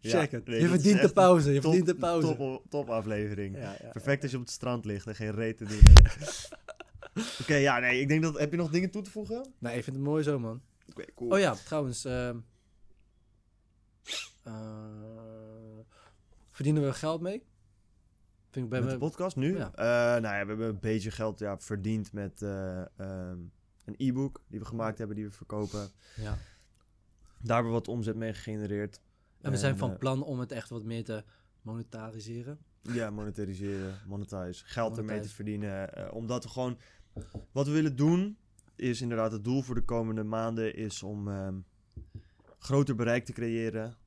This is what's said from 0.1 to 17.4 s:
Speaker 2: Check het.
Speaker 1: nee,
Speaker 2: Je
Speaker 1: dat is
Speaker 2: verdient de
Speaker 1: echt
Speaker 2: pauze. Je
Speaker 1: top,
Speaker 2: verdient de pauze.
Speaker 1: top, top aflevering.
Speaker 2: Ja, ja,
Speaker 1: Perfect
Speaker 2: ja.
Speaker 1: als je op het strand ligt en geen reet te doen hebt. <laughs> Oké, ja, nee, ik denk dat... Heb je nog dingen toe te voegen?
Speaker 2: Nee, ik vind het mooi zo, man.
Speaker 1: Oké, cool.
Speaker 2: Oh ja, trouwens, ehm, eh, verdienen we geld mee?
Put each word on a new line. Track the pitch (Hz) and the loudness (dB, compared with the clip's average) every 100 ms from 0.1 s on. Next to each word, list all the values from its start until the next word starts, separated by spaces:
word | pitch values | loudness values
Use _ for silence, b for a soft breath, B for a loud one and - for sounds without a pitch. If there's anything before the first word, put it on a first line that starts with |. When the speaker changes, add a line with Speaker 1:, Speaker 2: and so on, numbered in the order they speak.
| 175 | 0
Speaker 2:
Check | 147 | 0
het. | 120 107 | -4 -4
Speaker 1:
nee, | 117 | 2
Speaker 2:
Je | 170 | 4
Speaker 1:
dat | |
is | 175 | 6
Speaker 2:
verdient | 147 196 | 6 6
de | |
Speaker 1:
echt | 202 | 6
Speaker 2:
pauze. | - 185 180 143 | 8 8 8 6
Je | 139 | 4
Speaker 1:
top, | 147 | 4
Speaker 2:
verdient | 175 170 | 4 4
de | |
pauze. | 170 175 170 160 139 | 0 0 2 2 0
Speaker 1:
top, | 135 131 - | -4 -6 -6
top | 147 127 | -6 -2
aflevering. | 113 107 104 104 101 98 98 | -4 -2 -4 -4 -6 -8 -8
Speaker 2:
Ja, | 110 98 | -10 -12
ja, | 117 | -12
Speaker 1:
Perfect | 117 135 139 | -10 -2 -2
Speaker 2:
ja. | |
Speaker 1:
als | 139 | -2
je | 127 | -6
op | |
het | 120 | -8
strand | - 123 123 | -8 -4 -4
ligt | 107 101 110 | -4 -6 -8
en | |
geen | 104 107 | -8 -6
reet | 104 113 113 | -4 -4 -6
te | |
doen | 104 107 | -8 12
hebt. | - - - - - - - - - - - - - | 12 12 12 6 -8 -10 -14 -18 -18 -18 -18 -18 -10
<laughs> | - 226 - | -6 -6 -6
Oké, | - | 0
ja, | 147 139 123 | 4 4 4
nee, | 123 127 | 2 2
ik | 139 | 2
denk | 156 | 2
dat... | 160 151 | 2 0
Heb | 147 | -2
je | 170 | 0
nog | 165 | 0
dingen | 165 185 | 0 0
toe | 196 | -4
te | 196 | -8
voegen? | 214 208 226 269 - | -10 -8 -8 -10 -10
Speaker 2:
Nee, | 120 120 | -6 -6
ik | |
vind | - 135 | -6 -4
het | |
mooi | 139 156 | -2 0
zo, | 147 139 | 0 -2
man. | 117 117 - _ - | -4 -10 -16 _ -20
Speaker 1:
Oké, | - - | -16 -16
cool. | - 120 | -10 0
Speaker 2:
Oh | 190 | 2
ja, | 185 | 2
trouwens, | 110 - 156 139 120 | 0 -4 -4 -2 -6
ehm, | 135 127 123 120 117 _ _ _ - - _ _ _ _ _ _ _ _ _ _ - B B _ | -6 -4 -4 -8 -14 _ _ _ -20 -20 _ _ _ _ _ _ _ _ _ _ -14 B B _
eh, | - 110 110 110 110 107 107 113 113 110 110 110 110 110 110 b b b _ - _ | -16 -14 -12 -14 -16 -18 -18 -18 -20 -20 -20 -20 -20 -20 -20 b b b _ -20 _
verdienen | - 139 151 | -6 -2 0
we | 139 | 0
geld | 135 156 160 | -2 -4 -4
mee? | 175 208 | -6 -8